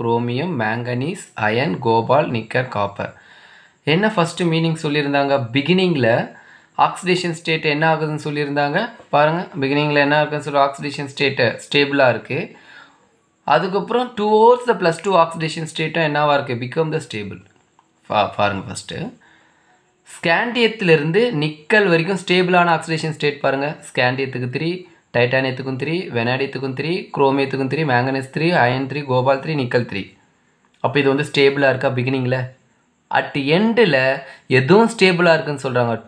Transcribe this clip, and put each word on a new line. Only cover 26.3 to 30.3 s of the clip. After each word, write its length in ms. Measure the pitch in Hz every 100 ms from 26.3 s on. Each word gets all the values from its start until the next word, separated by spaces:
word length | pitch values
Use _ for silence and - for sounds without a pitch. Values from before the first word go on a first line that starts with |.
| 131 139 127 135 131
த்ரீ, 160 | 147 190 - -
குரோமியத்துக்கும் 540 | 135 139 139 135 135
த்ரீ, 80 | 139 156
மேங்கனீஸ் 400 | 123 131 135 131 156
த்ரீ, 100 | 165 175
அயன் 240 | 120 131 135
த்ரீ, 100 | 143 139
கோபால் 320 | 127 127 135
த்ரீ, 100 | 143 151
நிக்கல் 260 | 123 123 117
த்ரீ. 120 | 101 90 - _